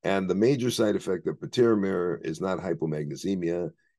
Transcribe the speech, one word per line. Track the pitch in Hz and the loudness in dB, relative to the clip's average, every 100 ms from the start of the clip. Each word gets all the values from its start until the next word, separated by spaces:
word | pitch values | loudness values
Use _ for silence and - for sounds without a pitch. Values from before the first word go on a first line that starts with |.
And | 87 98 95 | -2 0 0
the | |
major | 95 117 139 123 | 2 4 4 0
side | 117 104 98 | 2 2 2
effect | - 90 - | -2 -4 -4
of | 78 | -6
patiromer | - - 117 107 98 90 87 82 | -6 4 4 4 2 0 -2 -2
is | 80 80 | -6 -4
not | 95 90 | -2 -2
hypomagnesemia, | 90 80 80 76 73 71 92 95 85 87 82 - _ | -2 -2 -2 -2 -6 -6 -4 -2 -2 -2 -4 -8 _